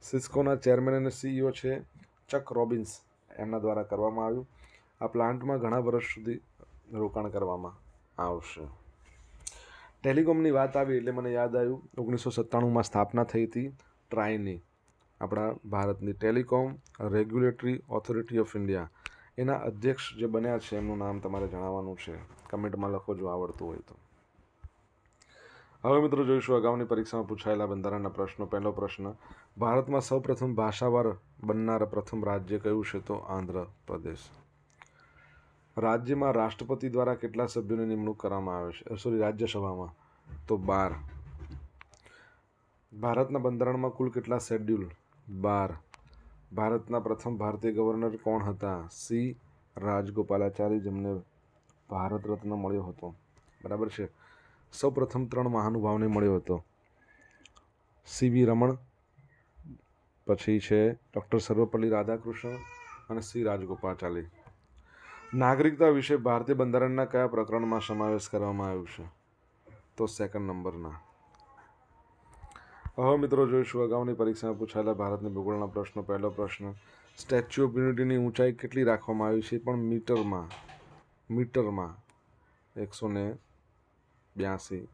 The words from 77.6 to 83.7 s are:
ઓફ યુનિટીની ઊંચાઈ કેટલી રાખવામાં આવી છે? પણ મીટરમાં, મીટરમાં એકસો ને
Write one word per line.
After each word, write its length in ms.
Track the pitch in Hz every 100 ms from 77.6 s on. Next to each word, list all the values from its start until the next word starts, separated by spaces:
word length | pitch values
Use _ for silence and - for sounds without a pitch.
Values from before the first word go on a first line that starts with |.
| 135
ઓફ 80 | 120
યુનિટીની 400 | 131 123 127 127
ઊંચાઈ 360 | 120 113 127
કેટલી 320 | 117 120 131
રાખવામાં 440 | 117 110 - 110 107
આવી 140 | 110
છે? 160 | 110 120
પણ 180 | 120 123
મીટરમાં, 720 | 113 117 113 117 104 92 85 - - - - - _ _ -
મીટરમાં 640 | 113 123 127 107 98 85 95 - _ _ _ _ _ _ 110
એકસો 280 | 101 - 110
ને 280 | 101 101 123 _ _ _